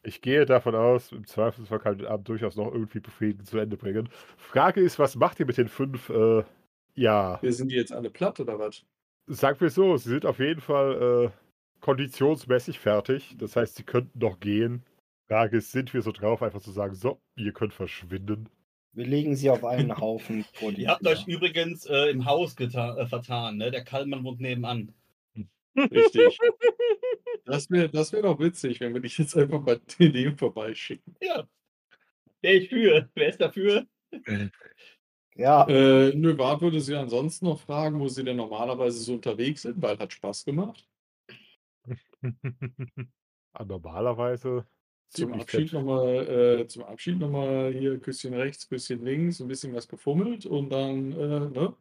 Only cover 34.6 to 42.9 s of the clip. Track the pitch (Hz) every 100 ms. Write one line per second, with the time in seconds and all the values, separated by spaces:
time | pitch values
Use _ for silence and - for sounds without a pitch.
34.6 | - _ - _ _ _ _ - 127 147
35.6 | - 135 135 135 135 143 160 147 127 151
36.6 | 170 156 139 147 127 120 151 - 180 151
37.6 | - 147 156 151 139 123 127 123 107 110
38.6 | 120 127 123 117 113 123 120 107 131 139
39.6 | - 208 120 104 101 - 98 - - 147
40.6 | 208 - _ _ _ _ _ - _ _
41.6 | _ _ 123 - _ _ 127 123 135 127
42.6 | 127 - 127